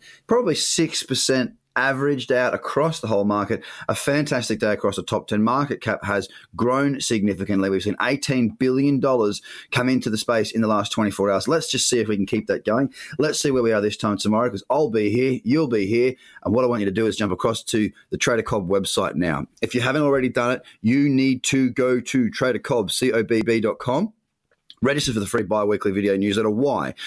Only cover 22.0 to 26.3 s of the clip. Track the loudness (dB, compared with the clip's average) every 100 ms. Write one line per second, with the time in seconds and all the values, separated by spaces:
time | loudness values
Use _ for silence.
22 | 0 0 0 0 0 0 -2 -2 0 0
23 | 0 0 2 0 2 2 0 -2 -2 -2
24 | -2 -6 _ _ _ _ -20 -2 0 0
25 | 0 -2 0 -2 0 0 2 0 0 0
26 | 2 2 2